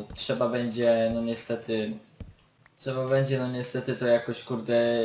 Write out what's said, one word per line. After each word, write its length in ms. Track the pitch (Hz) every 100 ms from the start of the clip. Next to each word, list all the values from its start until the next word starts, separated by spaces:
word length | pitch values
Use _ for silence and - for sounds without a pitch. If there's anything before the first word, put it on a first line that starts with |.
| 104
Trzeba 340 | - - 120 120
będzie, 640 | 123 120 113 117 113 113
no 80 | 117
niestety... 760 | 117 113 - 117 - 110 107 107 - - - - _ _ _ -
Trzeba 320 | 135 131 131
będzie, 300 | 135 131 135
no 100 | 127
niestety 480 | 123 120 131 123 -
to 100 | 123
jakoś, 380 | 117 - 113
kurde, 600 | - 120 110 117 117 117